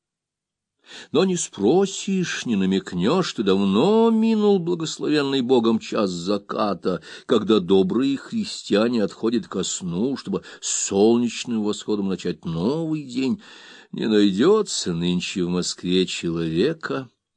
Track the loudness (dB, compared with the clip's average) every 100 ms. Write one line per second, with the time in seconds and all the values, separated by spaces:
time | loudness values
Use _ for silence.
0 | _ _ _ _ _ _ _ _ _ -20
1 | -2 0 2 0 -6 0 4 4 2 -2
2 | -4 -2 -2 -4 -2 0 2 0 -2 -2
3 | 2 2 0 -2 2 2 4 2 4 4
4 | 4 2 2 2 4 2 0 -4 -6 -6
5 | 0 0 2 0 4 4 4 0 -2 -2
6 | -2 -2 -4 -4 -4 -4 -2 -2 -4 -4
7 | -8 -16 0 0 4 2 4 4 4 2
8 | 0 -2 -4 -6 -6 -8 0 2 2 0
9 | -2 -2 -2 -2 -4 -6 -4 -6 -6 -4
10 | -4 -4 -6 -6 -8 -12 -8 -6 -2 4
11 | 4 4 2 -4 -6 -4 -2 -4 -4 -2
12 | -2 -4 -6 -6 -6 -2 -2 -2 -4 -6
13 | -6 -4 -2 -4 -8 -20 -20 -20 -14 -6
14 | 2 4 4 4 4 4 0 -4 -4 -2
15 | 0 -2 -4 -4 -2 -2 -4 -6 0 0
16 | 0 -2 -4 -4 -2 0 0 -2 -6 -8
17 | -8 _ _